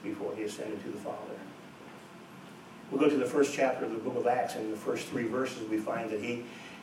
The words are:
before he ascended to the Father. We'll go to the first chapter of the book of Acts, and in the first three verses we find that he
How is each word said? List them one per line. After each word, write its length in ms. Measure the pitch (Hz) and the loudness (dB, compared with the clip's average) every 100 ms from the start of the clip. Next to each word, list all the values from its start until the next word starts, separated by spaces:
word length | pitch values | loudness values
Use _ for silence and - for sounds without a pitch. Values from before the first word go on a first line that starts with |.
before 320 | - 104 110 | -6 -4 -4
he 80 | 104 | -2
ascended 400 | 104 - - 101 | -4 -4 -6 -6
to 80 | - | -6
the 80 | 104 | -6
Father. 380 | - - - - - - - - - - - - - - - - - - - | -6 -6 -6 -10 -10 -14 -16 -16 -16 -16 -16 -16 -16 -16 -16 -16 -16 -16 -4
We'll 100 | 131 | 6
go 80 | 147 | 8
to 80 | 143 | 8
the 80 | |
first 300 | 123 147 139 | 4 6 6
chapter 300 | - 131 120 | 6 4 4
of 80 | 113 | 0
the 60 | 113 | -2
book 180 | 120 120 | 0 2
of 100 | 120 | 4
Acts, 300 | 123 120 123 | 4 2 0
and 80 | |
in 60 | 110 | -2
the 40 | 107 | -2
first 300 | - 117 - | -2 -2 -2
three 220 | 127 117 | -2 0
verses 400 | 123 131 - 110 | 0 0 -2 0
we 80 | 107 | 0
find 320 | 107 113 113 | 0 -2 0
that 100 | 107 | -2
he 240 | 120 120 - - - - | 0 -2 -4 -12 -12 -14